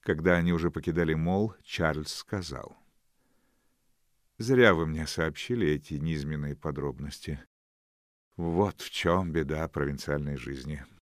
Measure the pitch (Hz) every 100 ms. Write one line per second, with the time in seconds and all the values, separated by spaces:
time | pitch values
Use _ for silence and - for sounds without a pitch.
0 | - 80 85 87 85 85 85 80 76 82
1 | 82 80 82 95 107 - - - 82 76
2 | 76 - - 101 82 67 - - _ _
3 | _ _ _ _ _ _ _ _ _ _
4 | _ _ _ _ 113 131 117 85 80 78
5 | 78 - 80 73 - 120 85 73 - 76
6 | 78 78 71 76 71 71 78 71 71 67
7 | 71 - - 71 - _ _ _ _ _
8 | _ _ _ - 85 82 101 - - -
9 | 85 87 90 80 71 78 80 76 71 71
10 | - 73 71 69 64 67 67 73 64 -
11 | _